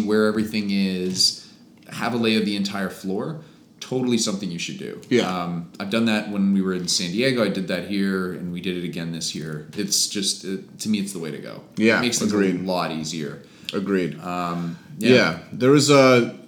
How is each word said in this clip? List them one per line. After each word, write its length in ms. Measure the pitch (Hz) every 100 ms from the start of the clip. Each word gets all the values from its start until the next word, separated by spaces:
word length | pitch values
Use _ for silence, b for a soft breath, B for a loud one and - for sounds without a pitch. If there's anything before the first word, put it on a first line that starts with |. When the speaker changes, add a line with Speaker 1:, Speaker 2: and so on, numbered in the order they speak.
Speaker 1:
where 220 | 101 107 107
everything 440 | 110 107 107 101
is, 760 | 98 95 92 92 92 - - B B B - -
have 260 | - 120
a 40 | 117
lay 180 | 113 110
of 100 | 101
the 120 | 101
entire 320 | 98 98 92
floor. 500 | - 95 98 143 156 B B B -
Totally 380 | - 131 123 117
something 340 | 113 98 95
you 80 | 85
should 180 | - 76
do. 220 | 60 - -
Speaker 2:
Yeah. 120 | 120 92 90
Speaker 1:
Um, 260 | 87 85 85 -
I've 100 | 98
done 140 | 113 113
that 240 | 107 104
when 220 | 101 98
we 80 | 98
were 120 | 92
in 140 | 92 87
San 220 | - 90
Diego. 280 | 101 131 123
I 40 | 101
did 220 | 95 90
that 180 | 90 92
here, 440 | 101 98 95 92
and 180 | 87 87
we 80 | 87
did 160 | 92 90
it 60 |
again 300 | 87 85 82
this 200 | 82 -
year. 340 | 80 80 76 - -
It's 300 | 101 - -
just, 340 | 104 95 -
it, 340 | 92 95 - -
to 100 | 110
me, 100 | 107
it's 140 | 98
the 60 | 87
way 120 | 80
to 60 | 69
go. 220 | 58 - - -
Speaker 2:
Yeah, 220 | 110 104
Speaker 1:
It 20 |
makes 180 | 123 -
things 120 | 98
Speaker 2:
agreed. 260 | 104 95 90
Speaker 1:
a 40 |
lot 280 | 92 90 82
easier. 480 | 80 78 82 71 73 - B B
Speaker 2:
Agreed. 460 | 101 98 95 82 80
Speaker 1:
Um, 580 | 87 87 87 87 85 82 - -
Speaker 2:
Yeah. 100 | 110 127
Speaker 1:
yeah. 220 | 87 - -
Speaker 2:
There 180 | - 127
was 180 | 147 135
a, 460 | 139 131 123 117 -